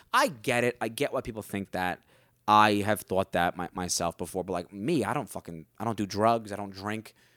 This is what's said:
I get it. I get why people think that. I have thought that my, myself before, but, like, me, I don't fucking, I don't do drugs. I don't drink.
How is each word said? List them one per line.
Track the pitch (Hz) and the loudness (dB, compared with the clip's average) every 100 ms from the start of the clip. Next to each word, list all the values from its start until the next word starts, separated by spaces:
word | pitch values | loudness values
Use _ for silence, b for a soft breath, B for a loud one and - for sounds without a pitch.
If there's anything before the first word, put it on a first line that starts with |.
| - | -2
I | 240 269 | 0 0
get | 127 107 120 | 0 -2 2
it. | 120 - | 2 0
I | 113 | -4
get | 113 139 | -4 -4
why | 127 | -2
people | 120 110 | -6 -8
think | - 101 95 | -6 -6 -4
that. | 92 90 85 b b b _ - | -2 -2 -4 b b b _ 6
I | 107 107 104 98 | 8 8 6 2
have | 104 | -2
thought | - 95 95 | 0 0 0
that | 90 87 82 | 2 2 0
my, | 87 | -6
myself | 95 90 - 85 82 | -6 -4 -2 -2 -4
before, | 90 95 | -6 -6
but, | 90 | -4
like, | 90 87 | -4 -6
me, | 101 113 170 | -6 -2 0
I | 101 | 0
don't | 131 107 | -2 -4
fucking, | 95 - 85 78 - | -10 -12 -14 -16 -8
I | |
don't | 110 107 | -4 -2
do | 101 | -2
drugs. | 101 110 117 107 | 2 2 2 -2
I | 101 | -8
don't | 101 | -10
drink. | 95 101 107 110 b b | -10 -8 -8 -10 b b